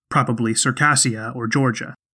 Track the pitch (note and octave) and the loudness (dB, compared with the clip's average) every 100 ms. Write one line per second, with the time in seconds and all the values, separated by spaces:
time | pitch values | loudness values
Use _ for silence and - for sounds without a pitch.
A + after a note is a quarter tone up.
0 | _ C#3+ B2+ A2+ A2+ A2+ D3+ C3 D3 C#3 | _ 0 0 0 0 0 0 2 2 2
1 | C3 A2 A2+ B2 A2+ C#3 C3 G#2+ - - | 0 -2 -8 -8 -2 2 2 0 -8 -16
2 | _ | _